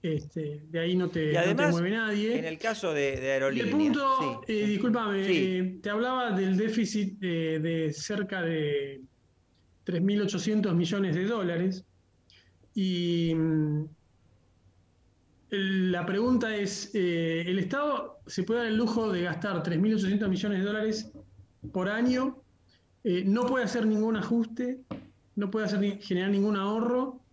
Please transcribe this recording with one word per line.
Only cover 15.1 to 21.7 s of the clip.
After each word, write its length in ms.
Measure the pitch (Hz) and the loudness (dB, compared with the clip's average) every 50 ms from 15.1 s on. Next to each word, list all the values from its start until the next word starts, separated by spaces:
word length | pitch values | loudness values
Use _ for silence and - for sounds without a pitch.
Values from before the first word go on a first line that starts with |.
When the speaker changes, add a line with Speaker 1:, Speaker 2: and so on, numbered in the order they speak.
| _ _ _ _ _ _ _ _ | _ _ _ _ _ _ _ _
Speaker 1:
el, 400 | - 202 196 190 190 190 185 185 | -4 -2 0 0 2 2 2 2
la 120 | 175 175 165 | 2 0 0
pregunta 520 | 175 185 196 226 247 254 233 233 220 220 | 0 0 0 2 4 4 2 2 0 -2
es, 340 | 208 202 196 202 - - - - | -2 -2 -2 -4 -6 -10 -6 -2
eh, 480 | 214 185 180 170 165 165 160 165 165 170 | 0 0 2 2 2 0 0 0 -2 -2
¿el 140 | 175 185 190 | 0 0 0
Estado 580 | 180 185 - 277 294 302 277 226 - - - - - | 0 0 -2 -2 0 0 -2 -2 -4 -8 -14 -18 -18
se 160 | - - - | -10 -6 -4
puede 200 | 180 175 226 240 | -2 0 0 0
dar 60 | 240 226 | 0 0
el 80 | 220 220 | 0 2
lujo 340 | 240 220 220 226 220 214 | 0 2 0 0 0 0
de 100 | 190 180 | 0 0
gastar 400 | 175 180 156 170 - 208 190 170 | -2 -2 -2 -4 -4 -2 -2 -2
tres 180 | 151 165 170 160 | -2 -2 0 2
mil 140 | 190 214 220 | 2 2 2
ochocientos 340 | 202 190 185 202 202 220 196 | 2 2 2 2 2 2 0
millones 320 | 185 - - 208 202 185 | 0 0 0 -2 0 0
de 60 | 190 | 0
dólares 460 | 202 208 214 220 220 220 220 220 - - - - - - - - _ _ _ - - | -2 -2 0 0 -2 -2 -4 -6 -10 -16 -20 -20 -20 -20 -20 -20 _ _ _ -16 -6